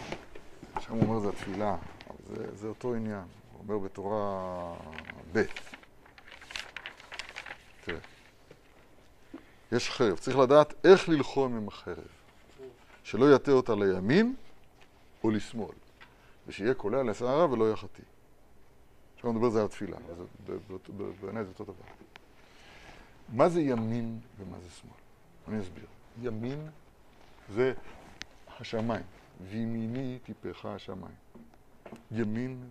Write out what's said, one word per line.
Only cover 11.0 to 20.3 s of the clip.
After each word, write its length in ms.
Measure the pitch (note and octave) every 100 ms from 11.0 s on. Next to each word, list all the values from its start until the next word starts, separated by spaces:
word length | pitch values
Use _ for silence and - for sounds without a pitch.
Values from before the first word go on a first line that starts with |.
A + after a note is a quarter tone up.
| -
ללחום 480 | D3+ C3 C#3+ C3 A#2
עם 120 | G#2
החרב. 400 | - - E2 - - - - - - - - - -
שלא 300 | - G#2 C#3+
יטה 180 | C3 -
אותה 220 | C3 B2
לימין 600 | G#2 G2 F#2 G2 E3+ A#3 C4 - - - - - - - -
או 60 | A2+
לשמאל, 460 | G#2+ - A#2 F2+ - - - - - - - -
ושיהיה 280 | - G#2+
קולע 280 | C3 G2+ C3
לסערה 500 | B2 G2 B2 C#3+ E3+
ולא 200 | A#2 A2
יחטיא. 320 | G#2 G2 - - - - - - - - - - - - -
אתה 80 | A#2+
מדבר 200 | A2+ B2
זה 100 | A2
על 40 |
התפילה, 320 | G2+ - F#2+ E2
אבל 180 | - E2+
זה, 80 | -